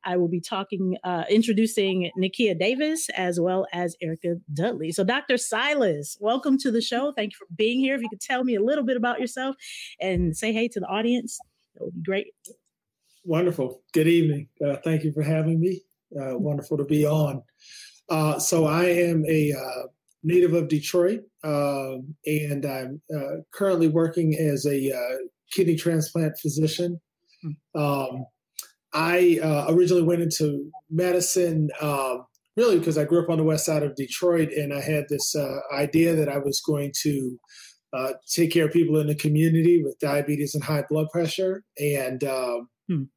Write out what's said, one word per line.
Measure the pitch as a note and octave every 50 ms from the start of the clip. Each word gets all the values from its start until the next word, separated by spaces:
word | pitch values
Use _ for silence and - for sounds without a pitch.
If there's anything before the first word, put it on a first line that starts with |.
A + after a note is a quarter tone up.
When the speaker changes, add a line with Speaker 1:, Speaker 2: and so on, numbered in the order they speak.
| -
Speaker 1:
I | G3 F3+ F3+
will | F3+ E3+
be | E3+ F3
talking, | E3+ - - F#3+ G3 - - F#3 F#3+ F#3 F#3 - -
uh, | F#3 F3+ E3+ D#3+ -
introducing | - A3 A3+ A#3 A3 G3 A3+ G#3+ A3 - G3 G3 F#3+ F#3 F3+ E3+ - F#3
Nakia | F#3 F#3+ F#3+ - B3 G#3 F#3 E3
Davis | F#3 G#3 B3+ B3+ D4+ D4+ D#4 D#4+ - - -
as | - F#3 F3+ F3 F3
well | E3 F3+ F#3 F#3+ F#3+ -
as | - F3 F3+ E3+ E3+ _
Erica | - D#3+ D#3+ D#3+ - E3+ F3 F3 - -
Dudley. | D3 C#3+ E3+ A3+ B3 - D#3 D#3+
So, | E3+ - F#3+
Doctor | F#3 A#3+ C#4 - - B3+ A#3+
Silas, | - - - G#3+ B3 C#4+ D4+ D4 B3+ G3 D#3+ D3 D3 - - -
welcome | G3+ G#3 A#3 C4+ B3+ D4+ C4+ C4+
to | - C#4
the | G#3+ A#3
show. | A3+ - - A#3 C4+ D4 C#4
Thank | - G#3 G#3+ -
you | -
for | - _ F3
being | D#3 G#3+ A3 A#3+ C4
here. | C4 C4 C4+
If | C#4
you | A#3 A3
could | - G3
tell | - - A#3+ B3+ B3+
me | B3+ A#3+
a | G3+
little | G3+ A#3 D4 D#4 C4+
bit | A3+ C4 B3
about | A3 B3 A#3+ -
yourself | B3+ A#3+ - - B3+ C4+ C4+ _ - - - - - - - _
and | - F#3+ F#3 F3+ F3+ E3+ D#3+
say | - - G#3+
hey | A3+ A3 A3+ A#3+
to | - G#3
the | F#3 -
audience, | F#3 G3+ A3 A#3 B3 B3 - - - - - _ _ _ _ _ _
that | - -
would | - F3+
be | F3
great. | E3 E3 F#3+ G3 - - - _ _ - A3+ _ _ _ _ _ _ _ _ _ _ _ _ _ _
Speaker 2:
Wonderful. | F#3 D#3+ D#3 F3+ F3+ E3 - C3 B2 - - _ _ _
Good | D#3 D#3 E3
evening. | E3+ E3+ D#3+ D#3 D3 C#3+ D3+ - _ _ D3
Uh, | C#3+ C#3 C#3+ -
thank | E3+ D#3+ D3+ D3+
you | D#3 D3
for | D3+
having | D3+ D3 D#3+ D#3 D#3 D#3+ E3 D#3+
me. | D#3+ F#3 F#3 - _ _ _ _ _ _ - C#3+
Uh, | C3+ C3+ B2+ B2
wonderful | - D3 D3 C#3+ - - D#3+
to | D3 C#3+
be | C3+ D#3 D3+ D3
on. | D3 D3+ D#3 D3+ C#3+ C3+ C3+ - _ _ _ _ - - - - - - _ _ _
Uh, | - D#3 D#3 D#3 D3 -
so | - - - E3 D#3+
I | D3+ D3+ E3 F3
am | F3+ F3 F3 F3 E3+ E3+ D#3+ D3+ D3+
a, | D#3+ D#3 D3+ D3 C#3+
uh, | C3+ - C3 B2+ B2+ - - _ _ _ _ _ _ -
native | D#3 E3+ F3+ F3+ F3 D#3+
of | E3+ D#3+ D3
Detroit, | D#3 D3+ D3+ - - F3+ F3 F3+ G#3+ A#3 - _ _ _ -
um, | D#3 D3 C#3+ C#3+ C#3+ C#3 C#3 C3+ C3 C3 C3 C3 C#3 D#3 _ _
and | D3+ D3+ D3+ D3+ D3 C#3+ C#3+ C3+
I'm, | C#3+ C3+ C3 C3 B2+ C3+ D#3 _ _ D#3
uh, | D3+ C#3 C#3 D3+ D#3+ D#3 _ -
currently | - G3 G3 F#3+ E3 E3 D#3+
working | D3+ E3 E3 E3 D#3+ - E3+ D#3 D3+
as | E3 E3 D3+ C#3+ C3+ C3+
a, | D3 C#3+ C#3 C3+ C3+
uh, | C3+ B2 B2 B2 C3 C3+ B2+ - _ _ _ _
kidney | - - F#3+ E3+ E3
transplant | D#3 - E3+ E3+ D#3+ D3+ - - E3 E3 D3+ D#3 -
physician. | - D#3 C3+ D3 D#3 D#3 D#3 - F3 F3 F3 E3+ _ _ _ _ _ _ _ _
Speaker 1:
Hmm. | - D#3+ D3 - _ _ _ D3+
Speaker 2:
Um, | D3 D3 C#3+ C#3 C3+ C3 B2+ C3 B2+ - _ _ _ _ _ - - - _ _ _ _
I, | - D3+ D#3+ E3 F3 F3+ F3+ F3 E3+ D3
uh, | D#3 D#3+ D3+ D3 C#3+ -
originally | D#3+ F3 F3+ E3+ F#3 F3+ E3
went | D#3+ F3 E3+
into | E3+ D#3+ D#3 - D#3 D3+ C#3+ C#3 C#3+ D3+ - - _ _
medicine, | D#3+ D#3+ F3+ F3+ F3 F3+ F3 - - F#3+ F3+ E3+ E3 D#3 D3+ D3 - -
um, | D#3 D3 C#3+ C#3 C3+ C3 B2+ - - _ _ _ _ _ _ -
really | A#3+ A#3+ G3+ E3+
because | E3 E3+ D#3 D#3
I | D3
grew | D3 E3+ F3 E3
up | E3+
on | E3+ D#3+
the | D#3
west | D#3 D#3 D3+ -
side | - D#3+ D3+
of | D3 C#3+ C3
Detroit, | - C#3 B2+ - - - F3 E3+ E3+ D#3+ D3
and | - D3+ D3 C#3+ C#3+
I | C#3+
had | C3 C#3 D#3 D3+ C#3+ D3
this, | D3 C#3 - - - D3+
uh, | C#3+ C3+ C3+ C#3 - - C#3+
idea | C#3 D3 C#3+ C#3+ D#3+ E3 E3+ E3
that | D#3 D3+ D3
I | C#3 C#3+
was | C#3 C#3+ C#3 -
going | - - D#3 D3 C#3+ C#3+ C3 - -
to, | D3+ C#3+ C#3 C3 B2+ B2 A#2+ _ _ - - - - _ _ _ _ -
uh, | C3 C3 C3+ C3+ - _ -
take | - - E3+ D#3+
care | D#3+ F3 D#3+
of | D3+ D#3
people | F3 E3 D3 D3+ D#3
in | D3+ D3+
the | D3+
community | D3+ - D#3 D3+ D3+ D#3+ E3 E3 E3 E3 F3 F3 E3+
with | D3 C#3 B2+ _
diabetes | - D3 C#3+ D3 C#3+ C#3 D3 C#3+ D3 C#3 -
and | D3+
high | D3 - D#3 D3 C#3 -
blood | D3+ D#3 D#3 D3+ -
pressure. | F3 E3+ D#3+ - - F#3+ F#3 F#3+ G#3 - _ _ -
And, | C#3+ D3 C#3+ C#3+ C3+ B2+ C3 B2+ C#3+
um, | C#3 C3 C3 B2+ B2 A#2+ A#2+ A#2+ B2 _ _ _ -
Speaker 1:
Hmm. | F#3 D3+ C3+ C3+ _